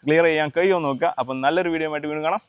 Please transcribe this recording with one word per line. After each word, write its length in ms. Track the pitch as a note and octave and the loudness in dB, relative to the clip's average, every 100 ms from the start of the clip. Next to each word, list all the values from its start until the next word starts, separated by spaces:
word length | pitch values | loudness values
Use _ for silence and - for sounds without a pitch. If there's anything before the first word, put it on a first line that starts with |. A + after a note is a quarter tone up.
ക്ലിയർ 200 | C#3 D#3+ | 2 4
ചെയ്യാൻ 260 | E3+ D#3 D3+ E3 | 4 2 0 2
കഴിയുമോ 240 | F#3 F3+ D3+ | 2 2 0
നോക്കുക. 280 | C3 E3+ - | 0 -2 -2
അപ്പം 200 | B2+ C3 | -6 -2
നല്ലൊരു 280 | C3+ E3 F3 | 0 0 -2
വീഡിയോ 240 | D#3+ D#3 | -2 -4
ആയിട്ട് 160 | D3+ D3+ | -4 -6
വീണ്ടും 140 | D3+ | -4
കാണാം. 160 | D#3 G3+ | -2 -4